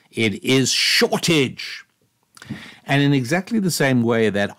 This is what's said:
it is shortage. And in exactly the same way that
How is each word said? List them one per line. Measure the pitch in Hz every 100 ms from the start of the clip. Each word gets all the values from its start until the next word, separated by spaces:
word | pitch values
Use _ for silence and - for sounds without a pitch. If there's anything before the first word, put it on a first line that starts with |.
| _
it | - 113 98
is | 127 131 123
shortage. | - - - 233 208 - 160 123 - - - - _ _ _ _ - - - - -
And | - 143
in | 143
exactly | 139 120 170 190 226
the | 190
same | - 143 127
way | 113 117 110
that | 101 101